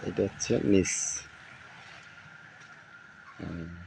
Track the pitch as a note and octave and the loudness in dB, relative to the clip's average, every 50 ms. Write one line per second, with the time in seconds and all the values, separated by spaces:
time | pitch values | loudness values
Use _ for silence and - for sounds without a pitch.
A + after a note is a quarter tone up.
0 | - G2+ F2+ - G2+ G2 - - - - A#2 - - - G2+ F#2+ F2 - - - | -6 -4 0 0 0 0 0 -4 0 2 2 2 6 6 8 8 6 6 0 -4
1 | - - - - - - - - - - - - - - - - - - - - | -4 -4 -4 -6 -8 -12 -18 -20 -20 -20 -20 -20 -20 -20 -20 -20 -18 -18 -18 -18
2 | - - - - - - - - - - - - - - - - - - - - | -20 -20 -20 -20 -20 -20 -20 -20 -20 -20 -20 -20 -20 -20 -20 -20 -20 -20 -20 -20
3 | - - - - - - - - E2+ E2+ E2+ E2+ E2 E2+ E2+ F2 F2 | -20 -20 -20 -20 -20 -20 -14 -10 -8 -8 -6 -8 -8 -10 -12 -14 -14